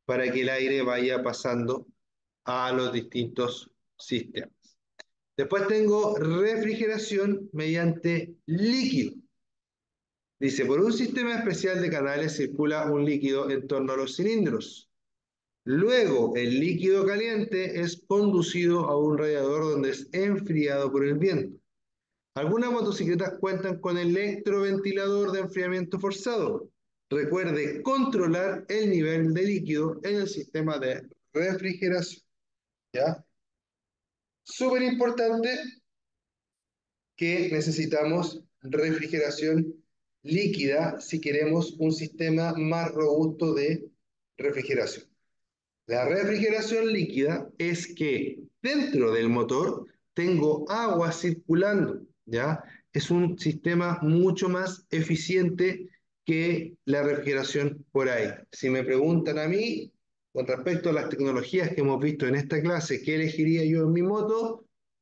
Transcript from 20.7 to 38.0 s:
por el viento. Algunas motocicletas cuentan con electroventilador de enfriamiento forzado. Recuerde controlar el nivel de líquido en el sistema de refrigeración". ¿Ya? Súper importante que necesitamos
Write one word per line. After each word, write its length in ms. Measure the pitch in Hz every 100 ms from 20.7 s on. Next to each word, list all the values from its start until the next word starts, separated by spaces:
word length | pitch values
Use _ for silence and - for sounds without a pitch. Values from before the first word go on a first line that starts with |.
| 139 139
por 140 | 139 143
el 80 |
viento. 440 | 151 190 156 - - _ _ _ _ _ _ _ 139
Algunas 380 | 156 226 247
motocicletas 640 | 233 208 196 165 175 190 -
cuentan 400 | 190 190 190 185
con 180 | 180 175
electroventilador 1300 | 175 185 208 202 208 196 196 196 196 190 196 202 196
de 80 | 190
enfriamiento 600 | 185 190 180 185 175 185
forzado. 720 | 196 196 247 226 156 151 - _ _ _ -
Recuerde 720 | 143 143 180 170 151 147 143
controlar 840 | 262 269 247 214 170 180 190 196 -
el 220 | 214 208
nivel 440 | 175 156 165 160
de 100 | 165
líquido 580 | 202 190 151 151 160 151
en 120 | 185 208
el 100 | 190
sistema 500 | 147 - 156 156 143
de 280 | 131 - - - _
refrigeración". 880 | 151 185 185 190 175 185 180 170 - _ _ _ _ _ _ _
¿Ya? 340 | 123 156 165 - _ _ _ _ _ _ _ _ _ _ _
Súper 400 | - - 254 254
importante 720 | 254 240 240 240 226 226 233 254 254 - _ _ _ _ _ _ _ _ _ _ _ _ _ -
que 340 | 170 175 -
necesitamos 960 | 156 156 156 147 151